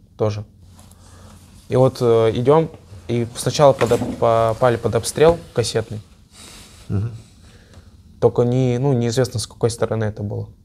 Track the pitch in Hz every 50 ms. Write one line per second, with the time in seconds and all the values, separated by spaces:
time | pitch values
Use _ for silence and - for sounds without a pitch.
0 | _ _ _ - 113 107 101 104 107 - - - - - - - - - - -
1 | - - - - - - - - - - - - - - 117 127 131 131 131 -
2 | 127 117 113 113 113 113 107 123 123 131 147 165 165 - - - - - - -
3 | - - 117 120 117 113 - - - 127 - - 151 139 131 - 123 110 117 120
4 | 123 - - - 123 117 113 113 113 113 110 - 127 127 117 113 - 117 107 113
5 | 107 - - 135 147 165 170 165 - - - - 117 - - 117 107 - 113 113
6 | - - _ _ _ _ _ - - - - - - - - - - - 104 98
7 | 107 117 110 - - - - - - - - - - - - - - - - -
8 | - - - - - 117 113 123 123 120 123 127 131 127 120 120 135 143 135 117
9 | 117 117 117 131 127 117 - 110 - - - - - 117 113 - 117 - 113 110
10 | 110 107 104 - 104 104 110 107 104 - - -